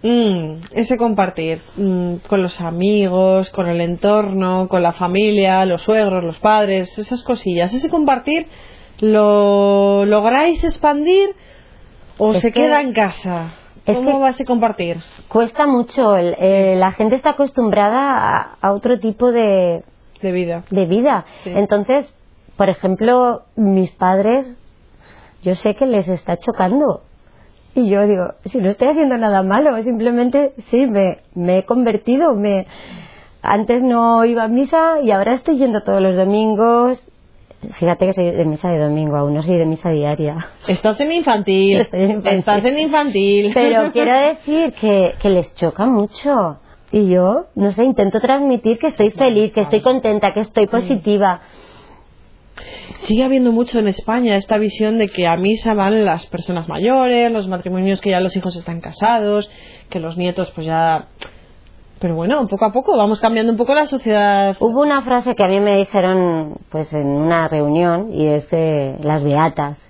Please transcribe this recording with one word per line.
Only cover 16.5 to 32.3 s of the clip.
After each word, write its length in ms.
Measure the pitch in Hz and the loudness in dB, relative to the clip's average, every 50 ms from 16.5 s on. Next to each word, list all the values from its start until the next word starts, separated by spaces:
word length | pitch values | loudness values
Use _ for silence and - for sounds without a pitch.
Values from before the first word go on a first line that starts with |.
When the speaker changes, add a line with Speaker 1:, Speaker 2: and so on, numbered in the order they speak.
| 196 196 196 190 190 185 | 4 4 4 2 2 2
Speaker 2:
la 140 | 185 190 190 | 2 0 0
gente 240 | - 220 220 233 | 0 0 0 0
está 140 | 262 - 311 | 2 0 -2
acostumbrada 800 | 294 285 285 269 - - 240 214 202 208 202 208 220 254 277 285 | 0 0 -2 -2 0 -2 0 0 2 2 2 2 2 0 0 0
a, 460 | 262 233 - - - - - - - - | -2 -2 0 0 -2 -2 -4 -6 -12 -4
a 120 | - 190 202 | -2 -2 -2
otro 260 | 202 - 233 247 214 | 0 0 -2 -2 0
tipo 320 | 185 226 208 - 240 247 240 | 0 -6 -4 0 0 0 2
de 500 | 240 226 214 196 190 180 175 170 165 - _ _ _ _ - - - | 2 2 2 2 2 2 0 -2 -4 -8 _ _ _ _ -20 -20 -8
Speaker 1:
De 120 | - 190 180 | -6 -4 -2
vida. 320 | 180 180 170 170 170 175 - | -2 -4 -4 -6 -8 -8 -4
Speaker 2:
de 160 | 190 180 190 | -2 0 0
vida. 380 | 165 180 214 240 294 254 196 160 - - - - | 2 2 2 2 2 0 0 -4 -8 -20 -16 -14
Speaker 1:
Sí. 60 | 190 180 | -6 -2
Speaker 2:
Entonces, 580 | 190 202 202 208 208 202 196 254 285 285 - _ _ _ - - _ _ - - | -2 0 0 0 -2 0 0 0 -2 -2 -4 _ _ _ -20 -20 _ _ -20 -4
por 120 | - 202 190 | -2 0 0
ejemplo, 720 | 180 - - 190 190 185 214 233 247 247 247 247 233 - - _ _ | 0 0 -2 -2 -2 0 2 2 4 4 4 2 0 -4 -8 _ _
mis 340 | - 220 196 196 190 185 - - | 0 0 2 2 2 0 -2 -2
padres, 540 | _ - 185 185 190 196 214 240 269 269 254 247 - - - _ _ _ - _ - - - - - - - _ _ - | _ 0 0 2 2 2 2 0 0 -2 -4 -14 -20 -20 -20 _ _ _ -20 _ -20 -20 -20 -20 -20 -20 -20 _ _ -4
yo 120 | 180 185 | -4 -4
sé 180 | 180 - 214 208 | 0 -2 -2 0
que 120 | - 277 | 0 0
les 200 | 262 240 208 180 165 | 0 0 0 0 -2
está 280 | 185 170 - - 175 | -4 -6 -4 -6 -6
chocando. 680 | 170 - - 220 - 190 185 208 277 302 262 170 - - - - _ _ _ _ _ - - - _ _ _ - | -4 -4 -6 -2 -2 0 0 2 0 0 0 -2 -4 -8 -20 -20 _ _ _ _ _ -20 -20 -20 _ _ _ -2
Y 140 | 277 247 208 | -2 0 2
yo 180 | 196 202 208 | 2 2 2
digo, 280 | 208 208 185 180 - - _ - | 2 2 0 -2 -6 -8 _ -16
"Si 140 | 202 - 262 | -6 -4 -2
no 100 | 190 185 | -2 -2
estoy 180 | 202 - 254 254 | 0 0 0 0
haciendo 280 | 302 311 311 277 262 | 2 2 0 0 0
nada 260 | 240 226 214 202 190 190 | 0 0 0 0 0 0
malo, 400 | 190 196 226 302 302 247 220 220 | 2 0 2 2 2 0 0 -4
simplemente 680 | 247 240 220 220 240 240 240 247 247 247 285 294 269 269 247 214 - | -4 -4 -2 -2 0 0 0 0 2 2 2 0 0 -2 -8 -8 -2
sí, 160 | - 240 269 | 0 2 2
me, 340 | 254 214 202 196 185 170 - _ _ _ | 2 2 2 0 0 -2 -6 _ _ _
me 240 | 180 175 175 185 190 | -4 -2 0 0 0
he 60 | 185 | 0
convertido, 720 | - 233 247 254 233 214 208 - - 247 269 339 320 | 0 0 0 2 0 0 -2 0 0 0 2 2 2